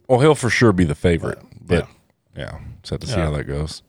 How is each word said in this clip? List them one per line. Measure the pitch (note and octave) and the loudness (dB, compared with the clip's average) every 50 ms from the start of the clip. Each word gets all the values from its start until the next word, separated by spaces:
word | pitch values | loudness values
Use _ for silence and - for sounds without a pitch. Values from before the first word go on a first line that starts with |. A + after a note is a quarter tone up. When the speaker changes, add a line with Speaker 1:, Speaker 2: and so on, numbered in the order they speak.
| _ _ | _ _
Speaker 1:
Well, | C3 A#2+ | 2 4
he'll | C3+ D#3 D3+ | 6 4 4
for | - - A#2 | 2 0 -2
sure | - - B2 A#2 G2 | 2 4 4 4 6
be | F2+ F2+ | 4 2
the | D2+ C#2+ | 0 0
favorite, | - - F2+ E2+ E2 - B1 - - - _ - - | 0 0 0 0 0 -2 -6 -10 -10 -14 _ -20 -20
Speaker 2:
But, | - F2 F2 E2 D2 | -4 -2 -2 -2 -2
Speaker 1:
but, | - _ _ _ _ _ _ _ _ _ | -4 _ _ _ _ _ _ _ _ _
yeah, | E2+ D#2 - - D#2 C#2+ - - - | -14 -14 -12 -14 -16 -16 -18 -18 -18
just | _ - | _ -10
have | - - | -10 -8
to | - - | -8 -6
see | - F#2 | -4 -4
Speaker 2:
Yeah. | E2 | -2
Speaker 1:
how | D#2 | -2
that | D2+ D2 C2 | -4 -4 -6
goes. | - C#2+ C#2+ D2+ D2+ - - _ | -6 -6 -6 -6 -8 -10 -14 _